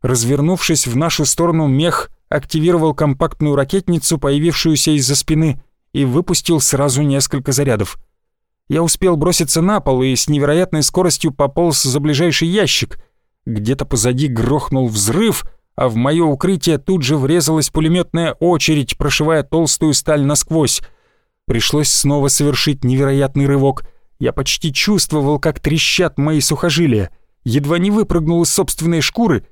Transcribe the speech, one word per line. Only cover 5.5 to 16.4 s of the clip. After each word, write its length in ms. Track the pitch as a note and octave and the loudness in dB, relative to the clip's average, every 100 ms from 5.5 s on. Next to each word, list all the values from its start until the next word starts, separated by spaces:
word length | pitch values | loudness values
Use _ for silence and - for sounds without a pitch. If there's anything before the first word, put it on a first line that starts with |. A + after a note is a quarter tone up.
| C3 - _ _ | -2 -10 _ _
и 120 | - C3+ | -2 0
выпустил 540 | C3 F3 E3 - E3 | 0 0 -4 0 0
сразу 420 | - C3+ C#3+ B2+ | 0 0 0 0
несколько 500 | D3 C#3 - D3 C#3 | 0 0 -2 -4 -2
зарядов. 460 | C3 C#3 A2 F#2 - - _ _ _ _ _ _ | 0 0 0 -2 -8 -20 _ _ _ _ _ _
Я 140 | D3+ | -2
успел 320 | E3+ - F#3+ D#3+ | 0 2 2 2
броситься 460 | F3 F3 D#3 D#3+ | 2 0 0 0
на 180 | F3+ G#3 | 2 0
пол 240 | C#3+ C3 | 0 0
и 120 | C3 B2+ | 0 0
с 120 | - | 0
невероятной 560 | D3 C#3+ D#3 F#3 D#3 | 0 2 2 0 0
скоростью 480 | C#3 - F#3 - D#3+ | 0 0 0 0 -4
пополз 520 | - C#3 E3+ E3+ D3 | -2 -2 0 0 0
за 160 | C3+ C3+ | -2 -2
ближайший 500 | D3 C#3+ F3 C#3+ E3 | 0 0 0 0 0
ящик. 500 | G3 F3 - - - - _ _ _ - | 0 0 -2 -4 -10 -18 _ _ _ -8
Где-то 400 | G#2+ G#2 C3+ - | -4 -2 -4 -2
позади 420 | C3 A#2 B2+ D3 | 0 0 0 -2
грохнул 600 | A#2 B2 D3 - C3+ B2 | 0 0 0 0 -2 0
взрыв, 580 | G#2+ G#2+ C#3+ A3+ E3 - - _ - | -2 -2 0 0 -2 -8 -14 _ -2
а 100 | C3 | -2
в 80 | A2+ | 0
моё 300 | C3 D#3+ E3 | 0 2 0
укрытие 540 | C#3 | 0